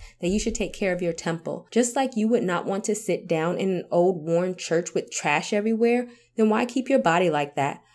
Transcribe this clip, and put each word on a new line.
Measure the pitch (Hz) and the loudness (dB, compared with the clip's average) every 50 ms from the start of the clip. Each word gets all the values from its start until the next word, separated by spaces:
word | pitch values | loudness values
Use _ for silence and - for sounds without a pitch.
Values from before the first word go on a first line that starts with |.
| - - - - | -20 -20 -10 -4
that | - 175 | -2 0
you | 196 214 | 0 0
should | - 233 214 | 0 -2 -2
take | - 208 - - | -2 -4 -4 -4
care | - 208 190 | -2 -2 -2
of | 180 175 | 0 0
your | 180 170 165 | -2 -2 -4
temple. | - - 170 165 165 - - - - - - | -4 -4 -4 -4 -4 -4 -8 -8 -8 -8 -2
Just | - 220 247 240 - | 2 2 2 2 2
like | 277 269 247 - 220 | 0 -2 0 0 0
you | 214 220 | 0 2
would | 240 226 - | 2 2 2
not | 185 175 175 - | 0 -2 -2 -2
want | - 196 196 196 | -2 -4 -4 -2
to | - 208 | -4 -4
sit | 214 - - 175 - - - | -4 -2 -2 -2 -2 -2 -2
down | 170 156 156 170 180 - | 0 0 0 0 -2 -2
in | - 190 | -2 -2
an | 185 170 - - | -2 -2 -2 0
old | - 175 175 185 185 165 147 | 2 4 4 4 2 0 -2
worn | 165 165 170 180 185 180 180 | 0 0 0 0 0 -4 -6
church | - - 165 165 175 - - | -4 -2 0 -2 0 -2 -4
with | 190 - - | -4 -4 -6
trash | - - - 156 147 - - - 220 | -6 -4 -2 0 0 0 0 0 -2
everywhere, | 208 208 226 226 220 233 233 240 247 240 240 - - _ _ _ | 0 0 0 0 2 2 2 2 2 -2 -4 -10 -20 _ _ _
then | - 220 220 | 2 2 2
why | 214 226 240 | 2 2 0
keep | 240 - 269 247 - | -2 -2 -4 0 2
your | 269 254 | 2 2
body | - 170 165 175 185 170 | 4 4 4 4 4 2
like | 151 147 147 147 - | 2 2 0 -2 -2
that? | 147 139 143 - - _ _ _ | -2 -2 -2 -2 -6 _ _ _